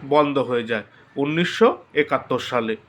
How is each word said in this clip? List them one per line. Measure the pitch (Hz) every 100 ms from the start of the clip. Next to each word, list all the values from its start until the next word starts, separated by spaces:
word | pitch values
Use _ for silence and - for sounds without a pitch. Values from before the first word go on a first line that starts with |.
| 139
বন্ধ | 147 147 139 120
হয়ে | 120 113
যায় | 110 101 - _ -
উনিশশো | 143 160 175 - 226 359 - -
একাত্তর | 147 135 - 127 -
সালে। | 123 113 110